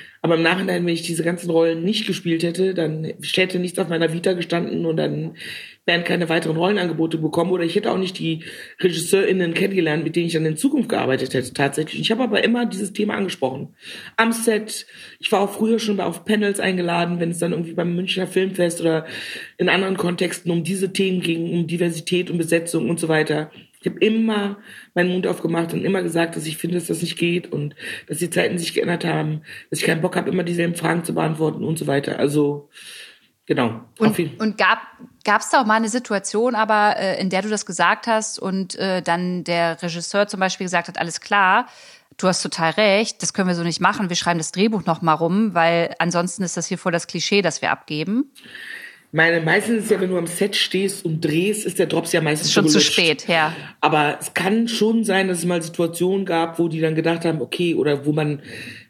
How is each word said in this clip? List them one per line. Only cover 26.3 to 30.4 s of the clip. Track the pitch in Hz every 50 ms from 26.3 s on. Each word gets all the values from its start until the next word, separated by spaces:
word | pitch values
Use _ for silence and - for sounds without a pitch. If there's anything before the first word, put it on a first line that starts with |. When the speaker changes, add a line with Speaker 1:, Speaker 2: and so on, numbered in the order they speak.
| 165
Speaker 1:
dass | 165 156
ich | 160 156 -
finde, | - 165 180
dass | 175 165 -
das | 165 160
nicht | 175 160 -
geht | - 175 170 175 175 - -
und | - 147 147 147 - - - - - - -
dass | - 147 147
die | 175 170
Zeiten | - 262 254 - 185 175
sich | 165 - -
geändert | - - - 175 165 -
haben, | 165 156 156 156 156 156 151 - - - - - -
dass | 156 -
ich | -
keinen | 170 165 156
Bock | 170 180 -
habe, | 180 175 -
immer | - 185